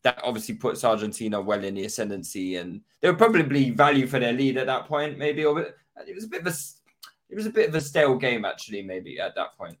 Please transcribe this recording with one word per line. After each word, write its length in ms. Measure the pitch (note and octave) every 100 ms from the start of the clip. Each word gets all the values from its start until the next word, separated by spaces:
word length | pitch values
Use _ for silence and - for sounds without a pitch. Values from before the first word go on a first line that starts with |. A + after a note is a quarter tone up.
that 180 | B2+ B2
obviously 320 | B2 A2+ A2
puts 300 | G#2+ B2 -
Argentina 560 | A#2+ A2 G#2+ - A2 G#2
well 240 | F#2+ G2+
in 100 | G2
the 100 | G2
ascendancy, 720 | G#2 - G#2 G2 F2 G2+ F#2 F2+
and 240 | F2 F#2+ _ _
they 80 | F3
were 80 | F3
probably 540 | A3+ F3 C#3+ C#3+ C3
value 360 | A2 D3 C#3 B2
for 140 | C3+
their 120 | A#2+
lead 240 | B2 C3+ B2+
at 100 | C3
that 200 | B2+ -
point, 320 | D3 D3+ C#3
maybe. 260 | D3 D3
Or 160 | D3+ D3+
it 540 | - - _ - -
was 100 | F#3
a 40 | A3
bit 140 | F#4
of 40 | F3
a 40 |
s-, 300 | - - - _ _ - _ _
it 60 |
was 120 | G3+ A3
a 40 |
bit 180 | A3 D3+
of 60 |
a 60 | D#3
stale 360 | C#3+ E3 D3 B2
game, 280 | B2+ A#2
actually, 380 | G2+ - - G#2
maybe 360 | G2 F#2 D#2+ C2
at 160 | F#2
that 220 | F#2+ - _
point 200 | F2 -